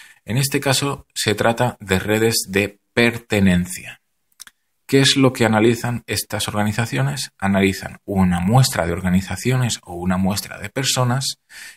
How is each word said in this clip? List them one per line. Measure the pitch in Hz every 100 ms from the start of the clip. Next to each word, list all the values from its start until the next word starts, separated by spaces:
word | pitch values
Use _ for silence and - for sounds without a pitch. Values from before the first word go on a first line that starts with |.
| - _
En | - 120
este | 139 143
caso, | 139 135 143 135 -
se | - -
trata | 101 117 113 123 -
de | 98 92
redes | 98 107 113 113 -
de | 95 101 - _
pertenencia. | - 120 117 - 107 95 90 90 - - - _ _ _ - - - _ _ -
¿Qué | 135
es | 135 143
lo | 131
que | 127
analizan | 113 110 113 117 123 120 -
estas | 104 - 104 -
organizaciones? | 104 104 104 113 135 135 143 - _
Analizan | 98 98 98 95 - - -
una | 98 92 87
muestra | 90 123 127 - 82
de |
organizaciones | 85 90 92 - 92 120 131 120 -
o | -
una | 87 90 92
muestra | 95 - - -
de | 104
personas | - 131 - 123 127 131 - _ - -